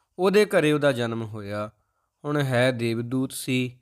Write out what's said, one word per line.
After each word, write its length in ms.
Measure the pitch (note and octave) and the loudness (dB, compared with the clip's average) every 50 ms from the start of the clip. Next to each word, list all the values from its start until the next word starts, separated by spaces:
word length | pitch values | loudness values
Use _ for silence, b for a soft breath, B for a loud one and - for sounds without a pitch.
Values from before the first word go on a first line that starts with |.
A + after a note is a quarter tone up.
| _ _ - - | _ _ -6 -2
ਉਹਦੇ 260 | F3+ G3 F#3+ G#3+ G#3 | 0 2 4 4 4
ਘਰੇ 260 | G#3 G3+ F3+ D3 D3+ | 4 2 2 4 4
ਉਹਦਾ 200 | D3+ D3 C#3+ C#3+ | 2 4 2 2
ਜਨਮ 320 | C3 A#2+ A#2+ A2+ A2+ A2+ A2+ | 2 2 -2 -2 -2 -4 -6
ਹੋਇਆ। 480 | G#2 A2 G#2+ G2+ G2+ G#2 G#2 G#2 G#2+ _ _ _ _ _ _ _ _ _ _ - | -8 -10 -12 -10 -8 -6 -6 -6 -8 _ _ _ _ _ _ _ _ _ _ -6
ਹੁਣ 120 | D3 D3 | -2 0
ਹੈ 340 | D3 C#3 C3 B2+ A#2+ B2 C3 | 0 0 2 2 4 4 2
ਦੇਵਦੂਤ 600 | B2+ A2+ A#2 A#2 A2+ A2+ A#2+ A#2 C3 C3 C3 C3 | 2 0 -2 -2 -2 -2 -4 -2 -2 -2 -2 -4
ਸੀ, 480 | - - - - C3 B2+ B2+ B2 - _ | -6 -10 -4 -2 -2 -2 -2 -4 -8 _